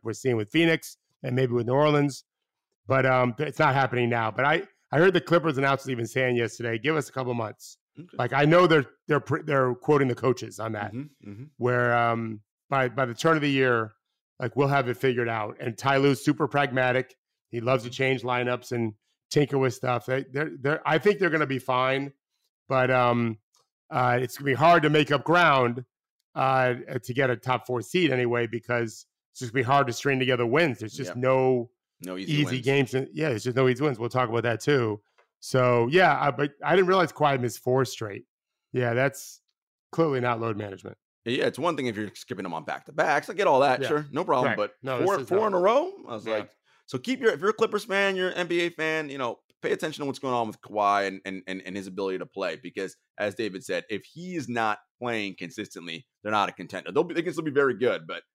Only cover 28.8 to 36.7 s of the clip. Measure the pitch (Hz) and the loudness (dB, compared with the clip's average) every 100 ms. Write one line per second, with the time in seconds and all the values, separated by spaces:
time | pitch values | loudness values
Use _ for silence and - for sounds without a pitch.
28.8 | 117 - - _ _ - 123 135 120 139 | -2 -8 -20 _ _ -12 -6 -2 2 2
29.8 | 123 113 143 131 127 123 117 143 165 113 | 2 -2 -2 0 0 0 2 2 0 -2
30.8 | 110 - 90 117 127 131 131 127 117 _ | -10 -10 -8 -2 2 4 4 2 -2 _
31.8 | _ _ 90 92 98 147 147 131 120 139 | _ _ -12 -8 -4 -2 0 -2 0 2
32.8 | 127 131 135 123 156 107 127 120 131 123 | 2 -2 -6 -4 -4 -2 -2 2 2 2
33.8 | 151 113 117 127 120 117 113 113 - 139 | -2 -2 -4 -2 0 0 0 -2 0 2
34.8 | 113 104 _ _ _ _ - 131 123 120 | 0 -4 _ _ _ _ -2 2 4 4
35.8 | 117 175 175 135 143 123 147 - 147 | 4 4 4 4 0 0 -4 -4 0